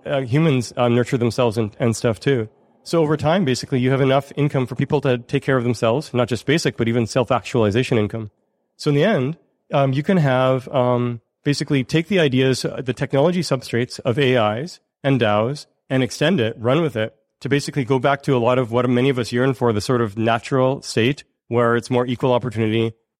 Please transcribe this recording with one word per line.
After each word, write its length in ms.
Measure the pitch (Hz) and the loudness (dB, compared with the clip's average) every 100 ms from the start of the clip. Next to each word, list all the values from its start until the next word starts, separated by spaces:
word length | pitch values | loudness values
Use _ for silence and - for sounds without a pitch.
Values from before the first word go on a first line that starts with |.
| - | -6
uh, 140 | 143 | -4
humans, 520 | 131 139 165 131 113 - | 0 2 2 2 -2 0
uh, 120 | 123 | 2
nurture 280 | 120 120 131 | 2 2 0
themselves 420 | 117 110 120 107 | 0 2 0 0
and, 160 | 107 - | -2 -2
and 160 | 120 110 | -2 0
stuff 240 | 123 107 | 0 0
too? 280 | - 131 113 _ _ _ | 0 -2 -2 _ _ _
So 200 | - 170 | -4 0
over 140 | 151 151 | 0 0
time, 280 | 147 175 | 0 0
basically, 360 | 151 123 - 131 | 0 -2 -2 0
you 100 | 127 | 2
have 100 | 135 | 2
enough 320 | 139 135 - - | 2 2 0 -2
income 300 | 143 139 127 | -2 0 -4
for 80 | |
people 260 | 123 139 147 | -4 -2 0
to 180 | 139 123 | 0 -2
take 240 | - 143 | -2 -4
care 140 | 139 131 | 0 0
of 80 | |
themselves, 500 | 120 113 117 123 - | 0 0 0 0 -2
not 140 | 120 120 | -2 0
just 180 | 113 - | -2 0
basic, 300 | 160 143 - | 0 0 -2
but 120 | 117 | -2
even 180 | 120 110 | 0 0
self-actualization 920 | 135 113 120 - 127 107 104 127 110 | 0 0 0 0 0 2 2 0 0
income. 320 | 104 113 107 _ _ _ _ - | -2 -4 -12 _ _ _ _ -8
So 140 | 151 | -2
in 40 | |
the 100 | 143 | 2
end, 340 | 185 190 131 165 _ _ - | 2 2 -2 -6 _ _ -4
um, 200 | 151 139 | 0 0
you 100 | 131 | 0
can 160 | 147 190 | 0 2
have, 500 | 143 127 131 131 127 | 2 2 2 0 -2
um, 520 | 135 123 123 123 120 _ _ | 0 0 0 -2 -6 _ _
basically 420 | - 139 151 143 | -4 -2 0 -2
take 240 | 123 156 170 | 0 -2 0
the 120 | 190 | 2
ideas, 440 | 151 123 131 127 | 2 2 2 0
uh, 180 | 151 - | -4 -6
the 80 | 135 | -6
technology 480 | - 139 143 156 180 | -6 -2 2 2 2
substrates 580 | 156 131 - 117 123 - | -2 -4 -4 -4 -4 -6
of 180 | - 117 | -4 0
A 420 | 135 127 107 110 | 2 2 2 -2
Is 180 | 170 - _ _ | -8 -14 _ _
and 160 | 139 135 | -2 2
daos 460 | 113 104 113 147 - _ - | 2 2 0 -4 -12 _ -4
and 140 | 135 | -2
extend 360 | 123 - 156 185 | -2 0 0 2
it, 160 | 110 117 | -2 -2
run 240 | 110 143 | 0 0
with 140 | 160 113 | 0 -4
it, 200 | 110 - _ _ | -6 -8 _ _
to 80 | - | -2
basically 360 | 143 151 147 | -2 -2 -4
go 140 | 123 135 | 0 0
back 240 | 139 139 | 0 0
to 140 | - 127 | 0 0
a 20 | |
lot 200 | 117 127 | 2 2
of 120 | 123 | 0
what 180 | 117 123 | 0 2
many 200 | 123 131 | 2 2
of 100 | 127 | 0
us 140 | 113 | -2
yearn 200 | 120 131 | 0 0
for, 200 | 131 123 | 0 0
the 80 | 104 | 0
sort 200 | - 123 | 0 0
of 160 | 113 104 | -2 -2
natural 640 | 113 113 - 135 131 135 | 0 0 0 0 0 -2
state 420 | - - 113 147 - _ - | -4 0 0 0 -8 _ -4
where 280 | 117 120 117 | 0 2 2
it's 140 | - | 0
more 160 | 123 123 | 0 0
equal 260 | 123 135 | 0 0
opportunity 640 | 123 127 107 110 113 113 - _ _ | 0 -2 -2 0 0 -2 -4 _ _